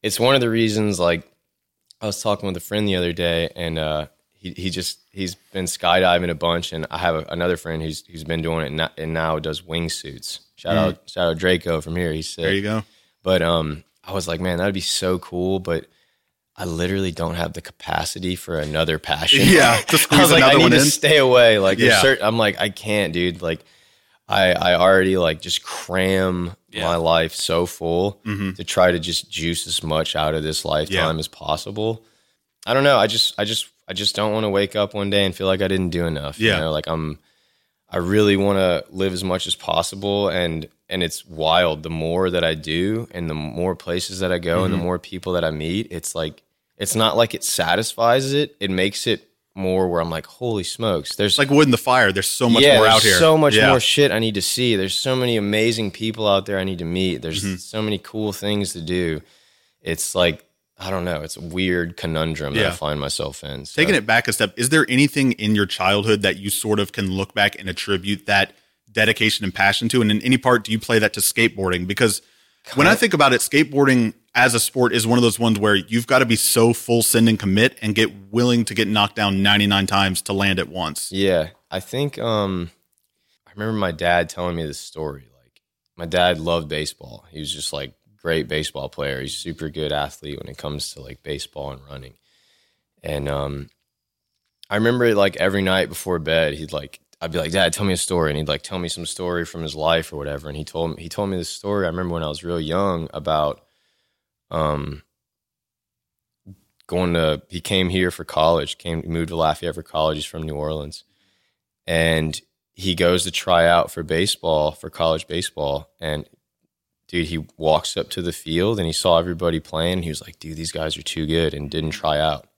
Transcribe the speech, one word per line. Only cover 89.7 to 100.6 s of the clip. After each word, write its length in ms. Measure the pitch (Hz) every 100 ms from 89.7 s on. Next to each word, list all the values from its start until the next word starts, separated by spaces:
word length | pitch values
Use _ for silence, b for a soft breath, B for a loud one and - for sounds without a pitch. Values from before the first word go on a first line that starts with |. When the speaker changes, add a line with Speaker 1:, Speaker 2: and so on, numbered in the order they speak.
Speaker 1:
good 200 | 78 76
athlete 460 | 73 73 - 73 71
when 100 | -
it 80 | 67
comes 340 | 73 73 -
to, 80 | -
like, 220 | 65 64
baseball 480 | 76 71 - 76 71
and 100 | 67 69
running. 260 | 69 64 _ _ _ _ _ _ _ _ _
And, 280 | - 73 71
um, 400 | 71 71 71 71 _ _ _ _ _ _ _ _ _ _
I 60 |
remember, 400 | 104 113 123 120
like, 220 | 104 98 -
every 260 | 92 98
night 260 | 95 95 85
before 300 | 87 - 87
bed, 360 | 76 82 78
he'd, 180 | 73 73
like, 260 | 76 71 - _ _
I'd 100 | 85
be 60 | 82
like, 140 | 80
"Dad, 200 | 95 87
tell 140 | - 101
me 80 |
a 20 | 87
story." 340 | - 90 78
And 60 | 73
he'd, 100 | 76
like, 120 | 71
tell 160 | - 95
me 100 | 87
some 160 | 90 82
story 400 | - 90 87 85
from 160 | 85
his 120 | 78
life 380 | 76 78 82 80
or 40 | 76
whatever. 320 | 71 71 76
And 100 |
he 60 | 73